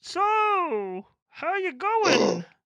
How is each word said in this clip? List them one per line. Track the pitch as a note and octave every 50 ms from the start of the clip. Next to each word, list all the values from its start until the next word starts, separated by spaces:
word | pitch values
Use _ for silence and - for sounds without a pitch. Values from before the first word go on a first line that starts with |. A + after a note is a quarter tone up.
| _
so, | - - F4 G4 G#4 G#4+ A4 G#4+ G#4+ G#4 G4 F4 D#4+ B3+ G#3+ G3+ F#3+ F#3 F#3 G3+ _ _ _ _ _
how | _ - - D#4 F#4
you | G4+ F#4+ F#4 C#4+
going? | B3 F#4 G4+ A4 A4+ A4 F#4 D4 - - G#3 F3+ F3 F3 -
<coughs> | _ _ _ _